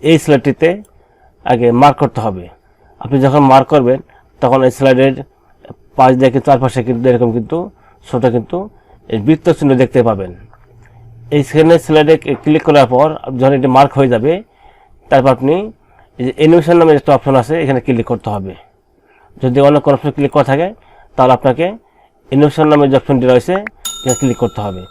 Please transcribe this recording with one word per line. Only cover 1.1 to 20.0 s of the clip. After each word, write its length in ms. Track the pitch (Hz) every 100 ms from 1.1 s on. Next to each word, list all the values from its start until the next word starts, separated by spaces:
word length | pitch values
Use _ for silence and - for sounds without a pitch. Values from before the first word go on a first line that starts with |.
| _ _ _ -
আগে 260 | 120 120
মার্ক 260 | 120 143 135
করতে 240 | 143 -
হবে। 280 | 110 92 87 _ _ _ _ _
আপনি 220 | 113 135
যখন 180 | 135 147
মার্ক 280 | 135 131 127
করবেন, 340 | 151 123 135 - _ _ _
তখন 220 | 127 131
এই 80 | 131
স্লাইডের 520 | - 135 127 135 135 139 _ _ _ - - _ -
পাশ 200 | 131 127
দিয়ে 160 | 131
কিন্তু 140 | 127 147
চারপাশে 380 | 131 127 127
কিন্তু 260 | 117 117 127
এরকম 220 | 120 120
কিন্তু 380 | 117 110 165 196 - _ _ -
ছোট 140 | 127 120
কিন্তু 440 | 117 107 175 208 - _ _ -
এই 120 | 110
বৃত্ত 300 | 107 160 175
চিহ্ন 260 | 156 147 127
দেখতে 280 | 127 131
পাবেন। 320 | 117 98 92 87 - _ _ _ _ - - - -
এইখানে 480 | 147 139 151 160 170
স্লাইডে 380 | - 156 151 156
ক্লিক 460 | - 131 151 151
করার 240 | 160 147 123
পর 280 | 127 156 156 - 131
যখন 160 | 131
এটি 140 | 139 131
মার্ক 240 | 127 143
হয়ে 140 | 139 135
যাবে, 360 | 120 131 180 - _ _ _ _ _ _
তারপর 200 | 139 131
আপনি 260 | 127 135 170 214 - _ _ _ -
এই 80 | 127
যে 80 | -
অ্যানিমেশন 400 | 156 185 156 170
নামে 160 | 160
একটা 220 | 143 - 135
অপশন 200 | 139 135
আছে, 260 | 110 160
এখানে 180 | 139 131
ক্লিক 240 | - 120 113
করতে 240 | 117 -
হবে। 260 | 104 95 90 _ _ _ _ _ _ _ -
যদি 180 | 131 127
অন্য 180 | 143 147
কোনো 160 | -
অপশন 140 | 110